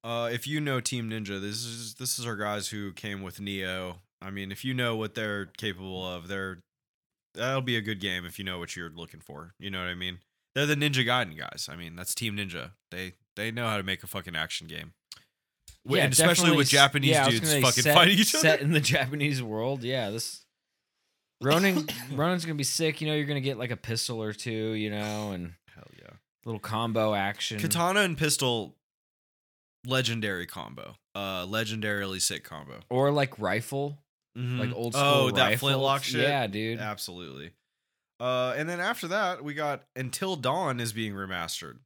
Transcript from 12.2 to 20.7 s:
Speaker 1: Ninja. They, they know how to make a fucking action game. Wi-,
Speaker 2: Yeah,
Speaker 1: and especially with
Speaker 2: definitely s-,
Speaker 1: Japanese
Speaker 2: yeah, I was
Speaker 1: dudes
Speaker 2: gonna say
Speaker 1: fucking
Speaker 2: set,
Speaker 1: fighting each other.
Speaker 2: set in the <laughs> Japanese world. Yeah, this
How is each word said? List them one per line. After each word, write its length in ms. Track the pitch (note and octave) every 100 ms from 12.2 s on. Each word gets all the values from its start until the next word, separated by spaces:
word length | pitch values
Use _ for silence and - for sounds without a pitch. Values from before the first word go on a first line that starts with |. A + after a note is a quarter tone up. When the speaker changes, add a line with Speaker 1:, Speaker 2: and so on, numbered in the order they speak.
| A#2 G#2
Speaker 1:
Ninja. 340 | G2 E2+ B1 - _
They, 240 | F2 F#2 - _ -
they 160 | A2
know 160 | A2+ A#2
how 100 | G#2+
to 60 |
make 180 | F#2+ F#2
a 40 | F#2+
fucking 280 | G2 F2+ E2
action 320 | E2 - D#2+
game. 260 | D#2 D#2+ _ _ - _ _ _ _ - -
Wi-, 160 | B2 C#3
Speaker 2:
Yeah, 60 | C#3
Speaker 1:
and 80 |
especially 420 | B2+ E3 E3+ E3+ C#3+
with 140 | C3+
Speaker 2:
definitely 380 | C#3 C#3 C#3+ C3+
s-, 0 |
Speaker 1:
Japanese 0 |
Speaker 2:
yeah, 120 | D#3
I 20 | C3+
was 80 | A2+
Speaker 1:
dudes 100 | D#3
Speaker 2:
gonna 40 |
say 80 | D3
Speaker 1:
fucking 220 | C3 B2+
Speaker 2:
set, 100 | D3 D3
Speaker 1:
fighting 220 | F3+ G3
each 160 | G#3+ -
other. 60 |
Speaker 2:
set 200 | D#3 D#3
in 100 | C#3+
the 80 | D#3+
<laughs> 0 |
Japanese 640 | C#3 D3+ B2+ D3 D3 C3+
world. 400 | A#2+ G#2+ A#2+ C#3
Yeah, 260 | A#2+ C3 G#2+
this 360 | A2+ - - _ _ _